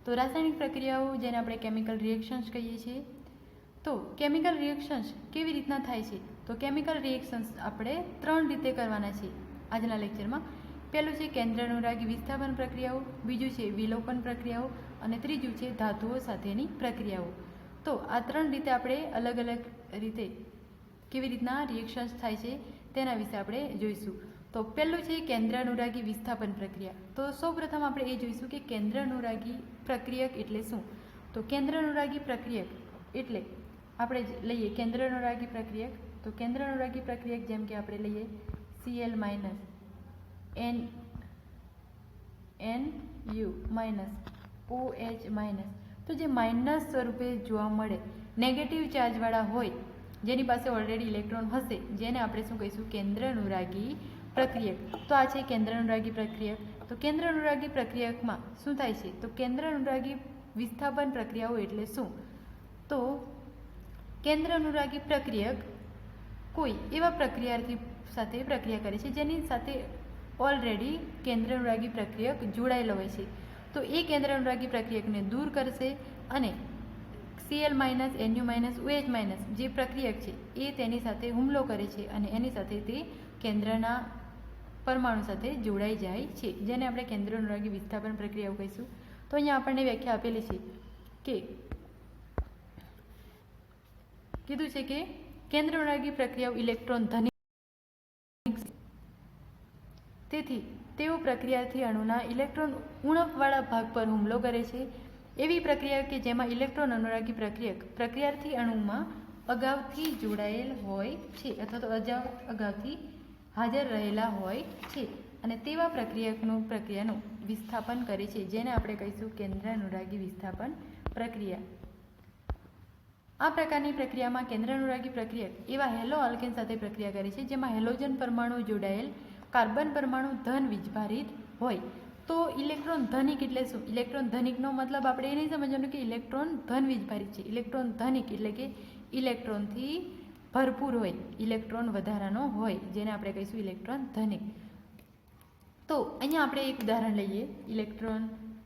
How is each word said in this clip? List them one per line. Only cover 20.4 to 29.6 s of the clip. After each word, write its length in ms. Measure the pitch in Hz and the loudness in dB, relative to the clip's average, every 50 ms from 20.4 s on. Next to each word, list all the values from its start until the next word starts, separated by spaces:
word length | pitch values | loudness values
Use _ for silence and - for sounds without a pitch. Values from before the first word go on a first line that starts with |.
| - - - - - - - - - - - - - - | -12 -14 -16 -18 -20 -20 -20 -20 -20 -20 -20 -20 -14 -6
કેવી 160 | - 262 262 | -4 -2 0
રીતના 320 | 262 247 226 233 247 262 285 294 | 0 0 0 0 0 2 0 0
રિએક્શન્સ 500 | - 226 226 226 - - 254 240 233 - | 0 -2 -4 -4 -4 -4 -4 -4 -4 -4
થાય 220 | - - 226 214 | -4 -2 -2 -2
છે 140 | 214 - 240 262 285 - - - - - - - | -2 -4 -6 -6 -6 -8 -12 -14 -16 -16 -4 -2
તેના 200 | 269 262 262 240 | 0 2 2 2
વિશે 220 | 220 214 208 - | 0 0 -2 -2
આપણે 220 | 202 196 208 220 262 294 | -4 -2 -2 -2 -2 -2
જોઈશું. 480 | 277 - 196 208 214 202 - 214 208 180 - - - - - - - - | -2 -2 0 0 0 -2 -2 -6 -8 -8 -8 -12 -14 -16 -18 -18 -6 -4
તો 100 | 233 220 | -4 -4
પહેલું 380 | 220 - 302 302 330 330 339 | -2 2 2 4 4 4 0
છે 140 | 330 330 320 330 320 | 0 0 -2 -2 0
કેન્દ્ર 300 | 285 247 226 226 220 233 | 0 2 4 4 4 2
અનુરાગી 460 | 254 254 254 240 226 240 240 220 247 | 2 2 2 2 2 0 0 0 -2
વિસ્થાપન 500 | 220 214 214 214 220 247 233 220 220 202 | -2 -2 -4 -4 -2 -4 -2 -2 -2 -4
પ્રક્રિયા. 420 | 196 - 196 190 - 185 196 185 185 - - - - | -2 -4 -6 -6 -6 -8 -8 -8 -10 -12 -16 -8 -4
તો 80 | 269 269 285 | -2 -2 -2
સૌપ્રથમ 520 | 277 277 330 330 330 330 320 302 302 302 294 | -2 0 0 0 0 0 -2 0 0 2 2
આપણે 200 | 277 254 277 262 | 2 2 0 0
એ 120 | 247 254 | -2 -2
જોઈશું 320 | 214 247 233 220 233 254 247 | -2 -2 -4 -4 -6 -6 -6
કે 100 | 285 285 | -8 -8
કેન્દ્ર 380 | 285 - 240 214 208 214 214 269 | -6 -4 -2 0 0 2 2 2
અનુરાગી 560 | 277 262 262 254 240 233 226 208 214 233 247 254 | 0 0 0 0 0 -2 -2 -2 -4 -6 -6 -8